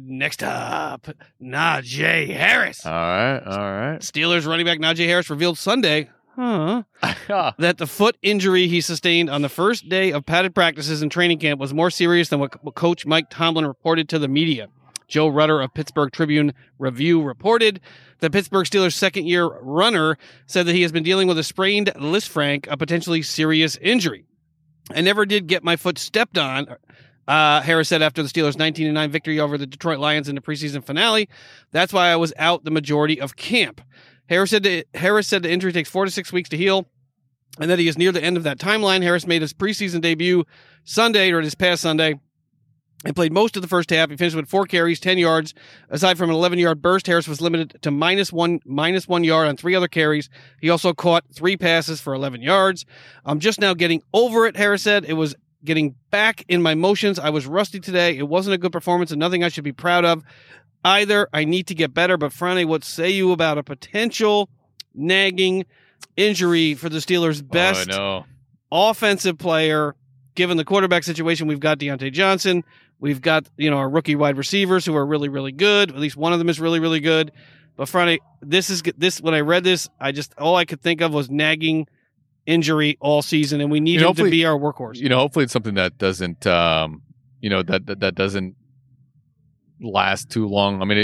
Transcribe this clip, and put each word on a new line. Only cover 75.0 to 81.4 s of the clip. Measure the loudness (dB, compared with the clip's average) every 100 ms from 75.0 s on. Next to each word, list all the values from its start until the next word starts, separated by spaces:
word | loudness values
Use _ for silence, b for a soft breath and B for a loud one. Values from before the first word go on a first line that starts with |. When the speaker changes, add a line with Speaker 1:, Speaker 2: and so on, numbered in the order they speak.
| 0
Speaker 1:
really, | -2 -2
really | -6 -6
good. | 0 2 4 2
At | -2
least | -6 -2
one | 0
of | 2
them | 0
is | 0
really, | 0 0
really | 0 0
good. | 2 2 0 -8 b b b -10
But | -2
Friday, | 2 2 0 -4 _
this | -2 0 0
is, | -4 -4 -2
this, | -2 -2
when | 0
I | 0
read | 2 2
this, | 2 0 -2 -8
I | -6
just, | -6 -8 -4
all | 0 2
I |
could | 0 -4
think | -4 0
of | 0
was | 0 -2
nagging | -2